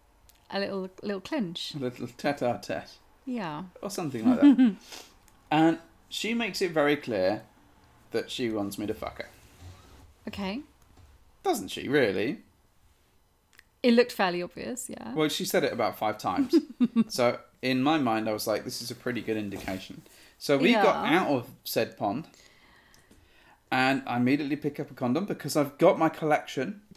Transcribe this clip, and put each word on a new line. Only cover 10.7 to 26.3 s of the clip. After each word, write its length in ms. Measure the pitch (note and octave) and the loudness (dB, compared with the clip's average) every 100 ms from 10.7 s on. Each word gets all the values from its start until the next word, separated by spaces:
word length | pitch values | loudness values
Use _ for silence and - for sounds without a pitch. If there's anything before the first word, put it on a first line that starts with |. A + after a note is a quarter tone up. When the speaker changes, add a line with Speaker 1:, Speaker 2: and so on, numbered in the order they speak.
| _ _ - - - _ _ | _ _ -20 -20 -20 _ _
Speaker 2:
Doesn't 260 | - C4+ - | -2 -2 -4
she, 180 | - G#2+ | -8 0
really? 540 | C#3+ A2 F#2+ A2+ G#3 - _ _ _ _ _ _ _ _ _ _ _ _ - | 2 4 2 -2 -4 -12 _ _ _ _ _ _ _ _ _ _ _ _ -2
Speaker 1:
It 120 | B3 | 4
looked 180 | A#3 A#3+ | 4 4
fairly 320 | - F#3+ F3 | 2 -2 -2
obvious, 460 | F3 - G#3+ B3+ - | -8 -10 -10 -10 -10
yeah. 240 | - - C#3+ | -12 -8 -2
Speaker 2:
Well, 140 | D3+ | -2
she 140 | D3 F3+ | -2 0
said 180 | F#3 | 0
it 100 | C#3 | 0
about 240 | A2+ G#2 - | 0 -2 0
five 200 | G#2+ G#2+ | -4 -2
times. 340 | G#2 F#2 C4 E4 - - | -2 0 4 2 2 0
Speaker 1:
<laughs> 240 | B3 A3+ - | 0 2 0
Speaker 2:
So, 320 | - B2 - - - | 2 2 0 -10 -6
in 180 | B2+ C3 | -2 2
my 160 | C#3 D#3+ | 2 2
mind, 320 | B2 A2 A2 | 2 0 0
I 40 | |
was 120 | G#2+ A2+ | -2 -2
like, 180 | G#2 | -2
"This 180 | - - | -4 -10
is 100 | A#2+ | -10
a 40 | A#2+ | -8
pretty 260 | B2+ A#2 | -6 -6
good 160 | A2+ G#2+ | -4 -4
indication." 640 | G2+ F#2+ - F#2+ - - - - - _ | -4 -8 -8 -8 -10 -18 -20 -20 -20 _
So 200 | - C#3 | 0 4
we 160 | F#3 | 6
got 320 | A#3 F#3+ D3 - | 6 4 2 2
Speaker 1:
Yeah. 120 | D#3+ | 2
Speaker 2:
out 60 | - | 2
of 180 | C3 - - | -2 -4 -16
said 340 | - C3 A2+ - | -6 -2 -2 -2
pond. 300 | G#2+ A#2+ - - - _ _ _ _ _ _ - _ _ _ _ - | -4 -4 -8 -20 -20 _ _ _ _ _ _ -20 _ _ _ _ -4
And 300 | B2+ C3 C3+ - | 0 2 0 -2
I 100 | A#2+ | 0
immediately 380 | B2 C#3+ C#3 D3 | 2 2 0 -2
pick 240 | D3 C#3+ | -4 -6
up 100 | C#3+ | -10
a 60 | C3 | -4
condom 300 | B2 C#3+ G3+ | 0 0 -2
because 300 | - D3 D#3 | -6 -2 0
I've 220 | C#3 - | 0 4
got 220 | E3 - | 4 6
my 100 | D#3+ | 2
collection. 720 | - D#3 | 0 0